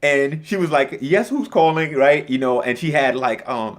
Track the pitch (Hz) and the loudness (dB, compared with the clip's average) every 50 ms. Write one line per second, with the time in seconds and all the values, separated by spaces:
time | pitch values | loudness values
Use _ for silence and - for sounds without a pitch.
0 | - 147 143 139 139 139 147 156 156 - 208 196 180 165 156 147 135 135 - - | 2 2 2 2 2 0 -2 -6 -8 -6 -4 -2 -2 0 2 2 0 0 -4 -8
1 | 127 135 160 196 226 - - 147 - - - - 160 160 156 156 160 156 156 139 | -4 0 2 0 0 0 -4 -4 -6 -2 2 2 4 4 4 2 -2 -2 0 2
2 | 135 139 147 151 147 - 131 131 131 131 127 123 - 123 123 117 - 160 147 151 | 4 4 4 2 2 -2 -4 -2 0 0 0 0 0 -2 -4 -4 -2 -2 0 0
3 | 139 131 123 127 131 123 113 107 - - 131 120 113 110 101 | 2 2 0 0 -2 -2 -4 -4 -6 -8 -6 -6 -6 -8 -8